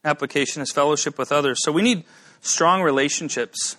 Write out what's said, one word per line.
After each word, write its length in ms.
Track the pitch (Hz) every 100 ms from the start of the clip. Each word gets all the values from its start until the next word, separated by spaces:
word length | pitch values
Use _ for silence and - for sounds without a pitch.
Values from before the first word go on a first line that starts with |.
application 600 | 151 147 127 147 131 151
is 100 | 135
fellowship 460 | - 143 151 151 143
with 120 | 131
others. 280 | 143 143 123
So 100 | -
we 120 | 156
need 220 | 226 202 - - - _
strong 400 | - - 165 185
relationships 960 | 170 135 143 - 107 - 117 - -